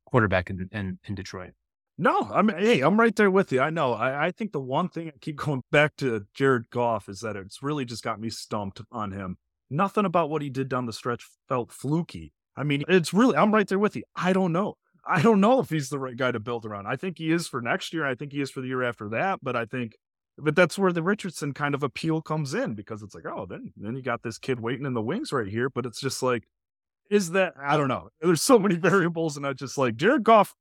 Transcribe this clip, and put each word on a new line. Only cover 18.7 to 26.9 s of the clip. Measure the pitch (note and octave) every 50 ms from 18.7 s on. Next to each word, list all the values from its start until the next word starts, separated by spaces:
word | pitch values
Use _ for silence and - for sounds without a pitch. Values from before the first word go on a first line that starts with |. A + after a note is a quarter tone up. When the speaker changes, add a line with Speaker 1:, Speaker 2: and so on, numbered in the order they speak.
| C3 B2+ B2+
Speaker 2:
after | A#2+ A#2 - A2 G#2
that. | A2 A#2+ E3+ G3 F#3+ -
But | - B2+ A#2+
I | A#2 A#2
think, | A2 - B2+ A#2+ A2 - _ _ _ _ _ _ _ _
but | - C3+ D3+ D3
that's | F#3 F3+ E3 -
where | G3 G3 F3+
the | F3 E3 D#3+
Richardson | F#3+ G#3 - - F3+ - - D#3 C#3+ C3
kind | - D3 C#3+ C#3+
of | C3+ D3
appeal | B2 - - - D#3+ D#3+ D#3+
comes | - - D#3 D#3+ D3 C3 D3+
in, | A#3 C#4 F#3 A2
because | G#2 G2+ - A2+ G#2
it's | G#2+ G2+ -
like, | E2+ -
oh, | E3 E4+ - G2 F2+
then, | A2 G3 C4+ - -
then | - G2+ G#2+ B2+
you | C3+
got | B2 B2+ A#2 A2+ -
this | A#2+ A2
kid | - - - B2 A#2
waiting | A2 A#2 C#3 B2+ C#3+
in | C#3 B2
the | A2+
wings | G#2+ B2 F3 B3 D#4 -
right | D3+ C3 G#2+
here. | F#2+ G#2 A2+ B2+ C3
But | - A#2+ B2
it's | A#2+ - -
just | C#3 C3 - -
like, | C3 B2+ B2 A2 - _ _ _ _ _ _ _ _ _